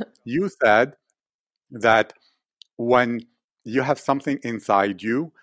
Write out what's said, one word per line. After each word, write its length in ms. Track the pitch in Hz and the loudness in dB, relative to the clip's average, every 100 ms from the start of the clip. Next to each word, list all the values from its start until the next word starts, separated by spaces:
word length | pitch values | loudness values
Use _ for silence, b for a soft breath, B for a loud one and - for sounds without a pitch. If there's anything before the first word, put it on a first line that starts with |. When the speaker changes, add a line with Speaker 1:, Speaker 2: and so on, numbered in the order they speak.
| - | -12
Speaker 1:
<laughs> 160 | _ | _
Speaker 2:
you 260 | - 139 190 - | -8 -4 -4 0
said 320 | 117 107 135 - _ _ _ _ _ _ _ | 4 4 2 -4 _ _ _ _ _ _ _
that 420 | 120 113 110 110 - _ _ _ _ _ - | -2 2 4 2 -6 _ _ _ _ _ -6
when 440 | 120 123 123 117 - _ _ _ | 2 2 2 -4 -10 _ _ _
you 180 | - 120 | -6 -4
have 160 | 131 139 | -2 -4
something 400 | - 139 151 139 | -2 -4 -4 -6
inside 600 | 120 113 - 101 101 92 | -6 -8 -2 0 0 -4
you, 300 | 107 123 165 _ | -4 -4 -6 _